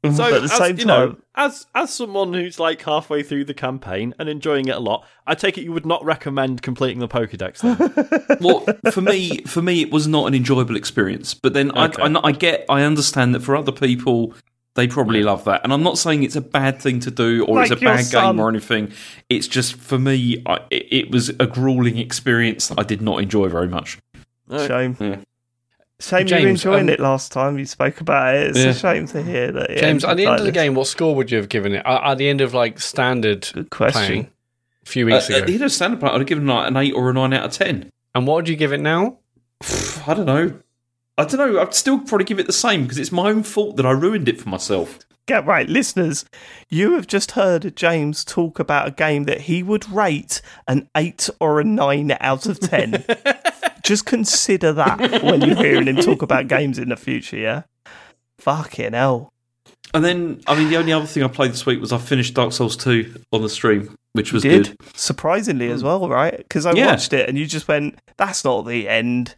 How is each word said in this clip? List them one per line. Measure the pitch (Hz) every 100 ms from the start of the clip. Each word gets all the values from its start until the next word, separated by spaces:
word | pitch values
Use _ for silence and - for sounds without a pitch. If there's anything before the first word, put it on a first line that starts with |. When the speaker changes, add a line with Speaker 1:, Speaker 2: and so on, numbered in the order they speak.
Speaker 1:
So, | 151 147
Speaker 2:
But | 240
at | 214
the | -
Speaker 1:
as, | 233
Speaker 2:
same | 180 185
Speaker 1:
you | 226
know, | 131 131
Speaker 2:
time | - _ -
Speaker 1:
as, | 285 277 - 240
as | 302
someone | - 233 196 190
who's, | 180 180 170
like, | 165 165
halfway | - 151 156 151
through | 139 143 143
the |
campaign | 139 131 135 104 92 117 -
and | 156
enjoying | 151 156 143 131
it | -
a |
lot, | 113 113 - _ -
I | 160
take | - 185
it |
you | 170
would | 165 156
not | 170 151
recommend | 156 151 139 131 127
completing | - 123 131 123
the | 120
Pokédex | 123 110 95 95 -
then? | 233 226 339 - 302 320 - 277
Speaker 2:
<laughs> |
Speaker 3:
Well, | 175 - - - -
for | 190
me, | 190 196 180 156
for | - -
me, | 175 175
it | 170
was | 151 151
not | 156 98
an | 131
enjoyable | 123 127 120 113
experience. | - - 95 92 -
But | - 135
then | 143 139 -
Speaker 1:
Okay. | 160 -
Speaker 3:
I, | 147
I, | 156 151
I |
get, | 143 170 160 -
I | 139
understand | 147 151 139 135 123 120
that |
for | 123 139
other | 147
people, | - 135 123 127 120 113 - _ _ _ -
they | 123
probably | 127 113 113
love | 104 98 -
that. | 98 120
And |
I'm | 139
not | 170 -
saying | 165 151
it's | 131 151
a |
bad | 131 143 135 135
thing | 135 123
to | 120
do | 123 117 117 107
or | 113
it's | 247
Speaker 2:
Like | 120
Speaker 3:
a |
Speaker 2:
your | 131 127
Speaker 3:
bad | 120
Speaker 2:
son. | 123 190 110
Speaker 3:
game |
or | 110
anything. | 110 - 113 104 - - - _
It's | 123 -
just, | 131 123 -
for | - 131
me, | 135 135 123 120 123
I, | - -
it, | 64 -
it | 131 -
was | 123 120
a | - 123
grueling | 123 131 127 120 113
experience | 120 - - 117 117 107 -
that | -
I |
did | 101 101
not | 107 92
enjoy | 98 104 95
very | 85 90
much. | 90 - - _ - _ _ _
Speaker 1:
All | 143
right. | 143
Speaker 2:
Shame. | 127 127 127
Speaker 3:
Yeah. | 104 101 - _ _ _ _ _ _ _
Speaker 2:
Shame | - 185
you | 190
Speaker 4:
James, | 175 135 185
Speaker 2:
were | 185
enjoying | 196 185
Speaker 4:
um, |
Speaker 2:
it | -
last | 135 135 -
time | 131 135 143
you | 139
spoke | - 135 -
about | 160 143 127
it. | 139 147
It's | 131
Speaker 3:
Yeah. | 131
Speaker 2:
a |
shame | 123 190 160 160
to | 156
hear | 165 175 123
that | 131 -
it | -
Speaker 4:
James, | - 147 -
Speaker 2:
ended |
Speaker 4:
at | 175
the |
end | 202
Speaker 2:
like | -
Speaker 4:
of | -
the |
Speaker 2:
this. | 170
Speaker 4:
game, | 151 131
what | 135
score | - 160
would | 139 120
you | 117
have | 101
given | 117 101
it? | 98 -
At, | 127 143
at | 135
the | 143
end | 139
of, | 135
like, | 123 117 110
standard | - - 127 127 110 101 -
Speaker 2:
Good | - -
question. | - 110 113 98
Speaker 4:
playing | 101 - _ _ _ _ _ -
a |
few | 131 117
weeks | 127 -
Speaker 3:
Uh, |
Speaker 4:
ago? | 135
Speaker 3:
at | 175
the | 202
end |
of | 277
standard | - 180 240
playing, | - -
I'd |
have | 139
given, | 151 143
like, | 123 71
an | 131
eight | 139
or | - 127
a |
nine | 127 131
out | 135
of | -
ten. | - 196 113 - _ _ 127
Speaker 4:
And | 127
what | 160
would | 165
you | 156
give | 151
it | 143
now? | 151 165 214 - _ _ _ _
Speaker 3:
Pff, | - - - - -
I |
don't | 170 165
know. | 139 170 - _ _ _ _ _ -
I | 147
don't | 262 277
know. | 196
I'd | 185 -
still | 269 269
probably | - 208
give | 190 196
it | -
the |
same | - 240 196 123
'cause | 127
it's | 156
my | 175 196
own | 214
fault | 214 - 208 -
that | 127
I |
ruined | 135 175 214 127
it | 110
for | -
myself. | 92 - 98 82 - _ _ -
Speaker 2:
Get | 226 143
right, | 170 127
listeners, | 196 - - 165 139 - - - - _
you | 156 196
have | 349 180
just | 202 -
heard | - 196 170 180 -
James | 170 165 147 151
talk | - - 170 -
about | 156 143 147
a |
game | 135 156 147 143
that | -
he | 139 170
would | 180 214 214
rate | 196 202 147 - - - - -
an | 147 - 156
eight | 165 - - -
or | 160 151
a | 196
nine | 214 139 143 147 131
out | 131 135 -
of | 180
ten. | 180 135 110 - -
Speaker 4:
<laughs> | 226 269 - 339 - 349 -
Speaker 2:
Just | - 208 -
consider | 240 214 - - 190 165
that | 151 131 196 240 -
when | 247 240
you're | 285 -
hearing | 147 139 135
him | 135
talk | 175 -
about | 147 131 131
games | 131 143 123
in | 123
the | 120
future, | - 123 - 107
yeah? | 110 131 - _ - - - _ _ _
Fucking | - 147 156 - 110
hell. | 117 135 123 139 _ _ _ _ _ -
Speaker 3:
And | 160 170
then, | 180 170 - -
I | 147
mean, | 156
the | 165
only | 160
other | 156 151
thing | 147
I | 131
played | 127 131
this | 120 -
week | 123
was | 120
I | 120
finished | 120 135 123 131
Dark | 120
Souls | - 117 -
two | - 117 110 - _
on | 110
the | 110
stream, | - 120 104 101 - _
which | 113 104
was | 110
Speaker 2:
You | 139
did? | 190 202 -
Speaker 3:
good. | - -
Speaker 2:
Surprisingly | - - 151 190 226 143 120
as | 120
Speaker 3:
Hmm. | 131
Speaker 2:
well, | 185 180
right? | 127 156 - -
'Cause | - 160
I |
Speaker 3:
Yeah. | 202 262
Speaker 2:
watched | 147 -
it | 135 -
and | 135
you | 156
just | 156 -
went, | 151 147 - _ -
"That's | 196 190 143
not | 110 113
the | 120 101
end." | 113 120 123 123